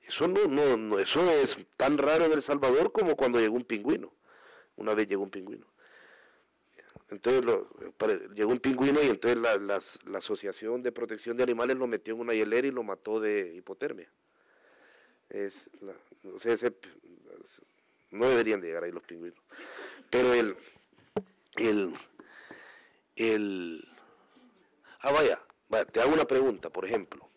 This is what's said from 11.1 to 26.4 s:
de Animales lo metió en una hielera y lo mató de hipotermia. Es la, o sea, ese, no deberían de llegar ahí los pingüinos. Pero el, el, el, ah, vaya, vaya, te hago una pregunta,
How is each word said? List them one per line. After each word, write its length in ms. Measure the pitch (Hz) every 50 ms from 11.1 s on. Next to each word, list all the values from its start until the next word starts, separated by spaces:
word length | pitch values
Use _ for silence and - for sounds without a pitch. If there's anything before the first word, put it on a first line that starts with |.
| 110 107 - 120 117 120
de 40 |
Animales 360 | 127 123 120 113 120 127 135 131
lo 80 | 131
metió 280 | 120 113 101 - 107 110
en 60 | 113
una 140 | 117 120 117
hielera 340 | 110 107 107 110 120 127 139
y 20 |
lo 120 | 131 123
mató 360 | 113 104 95 - _ 107 107 110
de 360 | 110 107 104 104 95 87 82
hipotermia. 560 | 90 90 - 98 _ 131 147 117 98 80 _ _ _ _ _ _ _ _ _ _ _ _ _ _ _ _ _ _ _ _ _ _ _ _ _
Es 240 | 101 101 101 98 95 95 - - - -
la, 140 | - 98 92 - _ _ - _ _ 98
o 60 | 92 98
sea, 140 | - 117
ese, 240 | 117 107 117 123 - _ - - - - _ - 87 - _ - - - - - - - _ _ _ _ _ _ _ _ _ _
no 180 | - 104 117 131
deberían 320 | 131 117 113 110 107 98
de 80 | 87 85
llegar 160 | 82 85 85
ahí 80 | 87
los 100 | 85 85
pingüinos. 360 | - - 85 85 85 87 85 _ _ _ - - - - - - - - - - - _
Pero 240 | - 123 123 123 123
el, 200 | 120 113 107 92 - - - - _ _ _ _ _ _ _ _ 214 196 _ _ _ _ _ -
el, 380 | - 113 113 107 104 98 87 78 - - - _ _ - - - - - - - - - - - - - _ _ _ _ _ _
el, 720 | - 113 113 110 107 104 101 98 92 90 82 82 78 - - - - - _ _ _ _ _ _ _ _ _ _ _ _ _ _ _ _ - - _
ah, 100 | - 139
vaya, 320 | 143 151 151 117 87 - - _ - _ _ _
vaya, 160 | 110 110 98
te 140 | - - 113
hago 100 | 117 135
una 140 | 156 160 143
pregunta, 440 | - 135 131